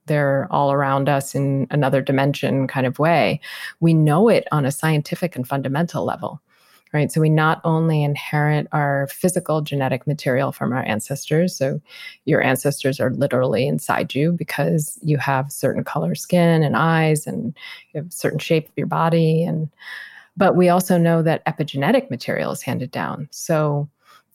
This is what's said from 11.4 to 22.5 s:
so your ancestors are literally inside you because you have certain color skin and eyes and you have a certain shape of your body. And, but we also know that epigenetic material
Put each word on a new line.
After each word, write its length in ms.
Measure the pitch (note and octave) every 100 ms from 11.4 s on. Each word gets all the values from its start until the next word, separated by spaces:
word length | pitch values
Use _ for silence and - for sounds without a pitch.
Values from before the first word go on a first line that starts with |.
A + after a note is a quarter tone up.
| F3+
so 240 | - C3+ D#3 - - - -
your 180 | - D3
ancestors 580 | C3 B2+ D3 C#3 C3+ C#3
are 100 | A#2+
literally 560 | C#3+ C#3+ B2 C3 C3 C3+
inside 480 | D#3 - - -
you 180 | C3 D#3
because 640 | E3+ E3 - D3 E3+ D3+ -
you 160 | D#3 D3
have 340 | B2+ C3+ C#3
certain 320 | - C3+ -
color 300 | - - E3
skin 480 | D#3 - F3+ E3+ D#3+
and 120 | D3
eyes 520 | A2+ D#3+ D#3+ D#3+ D3+ -
and 280 | C#3 - D#3 - - -
you 80 | D3+
have 80 | E3+
a 40 |
certain 260 | - - D3+
shape 300 | - D#3+ D3+
of 40 | -
your 100 | D3+
body. 560 | D#3 E3 E3 D#3+ D#3+
And, 260 | E3+ D#3+ D#3 _ - - - - - -
but 180 | F#3+ D#3+
we 140 | F3+
also 260 | F3 F#3 F3+
know 260 | E3+ E3
that 220 | E3 D#3
epigenetic 640 | - - D3+ C#3 C#3+ C4 -
material 440 | B2 - - -